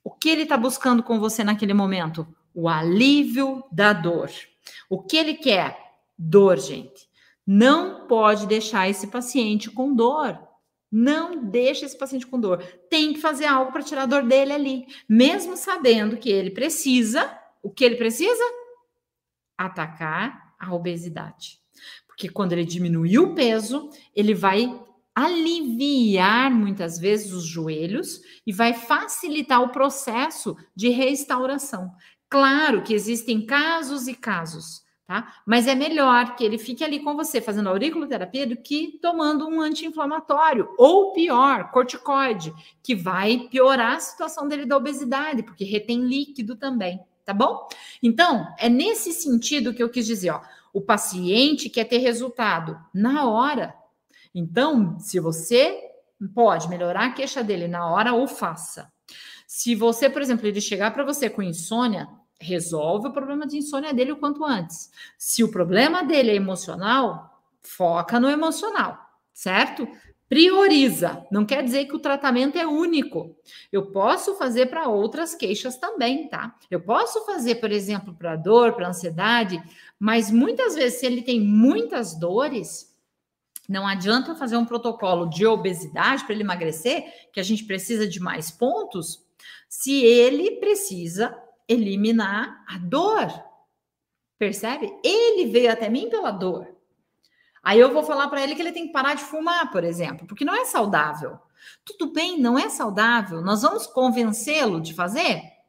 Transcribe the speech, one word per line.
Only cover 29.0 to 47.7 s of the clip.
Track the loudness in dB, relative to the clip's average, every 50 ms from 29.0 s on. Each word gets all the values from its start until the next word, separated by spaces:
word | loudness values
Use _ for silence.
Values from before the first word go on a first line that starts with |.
| 0 -6 -8 -8 -6 -4 -4 -4 -2 2 2 2
o | 2 2
processo | 0 0 0 0 0 -6 -8 -6 -4 -4 -4 -4 -6 -8 -8 -8 -10 -10 -16 _ _
de | 0 2 2
restauração. | 2 4 2 0 0 -2 -4 -4 -2 -2 -2 -2 -4 -4 -6 -8 -10 -10 -10 -12 -14 _ _ _ _ _ _ _
Claro | 4 4 6 6 4 4 4 2 2 2 2
que | 0 0
existem | 0 0 -2 -4 -4 -2 -2 -2 -2 -2
casos | 0 0 0 2 2 -2 -2 -4 -6 -6 -6 -8
e | -8 -10
casos, | _ -6 -4 -4 -4 -4 -8 -12 -14 -14 -16 -18 -20 _ _ _ _ _
tá? | -6 -6 -6 -6 -8 -20 -12 _
Mas | 2 2 4 4
é | 2 2
melhor | 0 0 0 0 2 4 4 4 4 2 0 -2
que | -2 -2
ele | -2 -2 -2
fique | -6 -10 -6 -6 -4
ali | -4 -4 -4
com | -4 -4 -4
você | -4 -6 -2 -4 -4
fazendo | -4 -2 -4 -2 0 0
auriculoterapia | 0 0 0 -2 -2 -4 -6 -4 -6 -6 -6 -6 -6 -6 -4
do | -4 -6
que | -8 -6 -6 -4 -4 -4 -6 -10 -4
tomando | -2 -2 0 0 0 0 0 -2 -2
um | -2 -2 -2
anti-inflamatório, | -2 -2 -4 -4 -8 -8 -6 -4 -4 -4 -4 -6 -2 -2 2 4 4 4 4 2 -2 -2 6
ou | 8 8 10 10 6 4 4 0
pior, | 0 0 2 4 4 4 4 2 0 -4 0
corticoide, | 2 2 2 2 -4 -8 -4 -2 0 0 2 0 -2 -4 -6 -12 -14 -16 -20 -20 _ _ _
que | -4 -4
vai | -2 -2 -2 -2 0 2 2 0 0 -2 -4
piorar | 4 6 6 6 6 4 2 0 0
a | -2
situação | -6 -12 -10 -10 -10 -8 -8 -6 -6
dele | -4 -4 -4 -2
da | 0 0
obesidade, | 0 0 -2 -6 -6 -4 -4 -4 -2 -2 -4 -4 -6
porque | -6 -8 -10 _ -6
retém | -4 -4 -4 -4 -2 -2 -2
líquido | 0 0 -2 -2 -4 -6 -8 -10 -10 -10 -10
também, | -8 -8 -4 -4 -4 -4 -4 -6 -10 -14 _ _ _ _
tá | -6 0
bom? | 2 2 2 0 -4 -10 -16